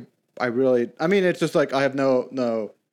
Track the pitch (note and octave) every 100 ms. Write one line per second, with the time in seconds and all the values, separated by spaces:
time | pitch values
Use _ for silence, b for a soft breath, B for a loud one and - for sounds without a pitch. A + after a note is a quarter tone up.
0 | A2+ _ _ - B2 A#2 C3 B2 A#2+ -
1 | D#3+ G3+ F3+ E3+ D#3+ E3+ C#3 C3+ C#3 C#3
2 | C3+ B2+ - C3 A#2+ A2+ G#2 - _